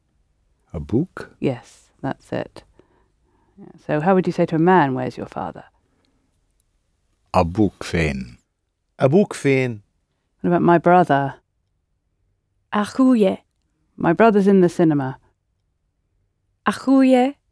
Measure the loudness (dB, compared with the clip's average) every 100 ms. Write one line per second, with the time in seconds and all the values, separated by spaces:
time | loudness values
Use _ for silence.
0 | _ _ _ _ _ _ _ -14 -4 -4
1 | -4 -10 -20 _ -6 -6 -14 _ _ _
2 | -12 -12 _ -10 -10 -16 _ _ _ _
3 | _ _ _ _ _ _ -20 -20 -6 -4
4 | 0 0 0 -2 -2 0 2 4 2 -2
5 | -8 -10 -14 -12 -12 -14 -20 _ _ _
6 | _ _ _ _ _ _ _ _ _ _
7 | _ _ _ -4 -2 0 -2 -2 -8 -4
8 | -4 -6 -12 -18 _ _ _ _ _ _
9 | 0 2 0 -2 -2 -2 -4 -8 _ _
10 | _ _ _ _ -2 0 2 2 4 2
11 | 2 0 -2 -8 _ _ _ _ _ _
12 | _ _ _ _ _ _ _ -6 -6 0
13 | 2 4 0 -2 _ _ _ _ _ -4
14 | -2 4 4 4 4 4 4 2 0 0
15 | -4 -10 _ _ _ _ _ _ _ _
16 | _ _ _ _ _ _ -4 -4 0 2
17 | 4 2 0 -4 _